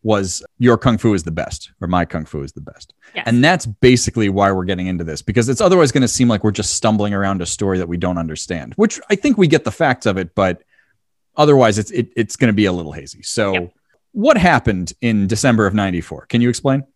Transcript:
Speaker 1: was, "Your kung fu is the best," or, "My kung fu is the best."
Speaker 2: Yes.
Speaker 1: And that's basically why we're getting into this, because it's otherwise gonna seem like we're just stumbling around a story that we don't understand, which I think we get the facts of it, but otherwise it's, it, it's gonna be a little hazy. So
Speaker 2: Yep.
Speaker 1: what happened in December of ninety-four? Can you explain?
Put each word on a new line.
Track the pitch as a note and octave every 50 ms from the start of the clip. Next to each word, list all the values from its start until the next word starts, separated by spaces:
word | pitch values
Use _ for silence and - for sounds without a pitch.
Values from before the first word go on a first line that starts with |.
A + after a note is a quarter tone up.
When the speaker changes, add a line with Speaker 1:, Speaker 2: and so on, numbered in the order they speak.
Speaker 1:
was, | - A2 G#2+ G2+ G2 F2+ - - - - _ _
"Your | A#2 A#2+ A#2
kung | - - C3 A2+ G#2
fu | - A2+ G#2
is | F#2
the | D#2+ -
best," | D#2+ E2 - - - - - - _ _
or, | - E2+
"My | F2+ F2+ E2+
kung | - - E2+ D#2
fu | - - D2+
is | C#2 C#2+
the | _ C#2+
best." | C#2+ C#2+ - - - _ _ _ _ - _
Speaker 2:
Yes. | - -
Speaker 1:
And | A#2 A2+ A#2+ C3
that's | D#3+ F#3 - -
basically | A#2 G#2 _ - B2 B2+ A#2+ - - - A#2 G#2+ G2+
why | F#2+ G2 G2 G2
we're | G2 F#2+ F2+
getting | F#2 F#2+ F2+ F#2 F#2
into | F#2 E2 E2+
this, | D#2+ D2+ -
because | - - G2+ A#2+ A2+ B2
it's | C3 -
otherwise | A3 F3+ F#3+ F3+ D#3+ C3+
gonna | - C#3+ B2+ A2+
seem | - - B2+ A#2+
like | A2 G2+ -
we're | G#2+
just | G2 - G2+ - -
stumbling | - - A2+ A2 G#2 G#2 G#2 G2+
around | G2 G2 G2 G2 F#2
a | E2+
story | E2 - - G#2 G2 F#2+ F#2
that | F2+ E2
we | F2
don't | F2 F2+ F2+ F2+ E2+
understand, | E2 D#2+ D#2 - - - F2+ E2 C2 - -
which | - G#3+ A3 - - - -
I | G#3
think | G3+ - D4 A#3+ G#3
we | F#3 D3+
get | D#3+ D3+ -
the | C3
facts | - - E3+ C#3 B2 - -
of | A2+ F#2 F#2+
it, | F#2 E2+ _
but | - G2 F#2 E2+ - _ _ _ _ _ _ _ _ _ _ _ _ _ _ _
otherwise | - D3+ D3 C#3+ C3+ B2 A2 G#2 G#2+
it's, | G#2 -
it, | - - A2 - _
it's | B2 A2 G2+ -
gonna | - C3+ A#2
be | G#2 G#2 G#2
a | F#2+
little | F2+ F2 E2+ D2+
hazy. | D2 D2 C#2 C2+ - -
So | - - - A#2+ G#2+ G2 F#2+
Speaker 2:
Yep. | F2+ F2 F2 _ _ _ _ _ _ _ _
Speaker 1:
what | _ G#3+ G#3 D4+ D4
happened | A3 E3+ F3+ D3+ A#2+ - A#2 G2+ F2+ F2+ - - _
in | - A#2 A2 G#2 G2
December | F#2+ A2+ G#2+ - C3+ A#2+ A2+ G#2+
of | G2 G2+
ninety-four? | G#2+ G2 F#2+ F2+ E2+ E2 - - C#2 -
Can | _ - A#2
you | A#2+ B2
explain? | A#2+ - - C#3 C3+ C#3 C#3 _ _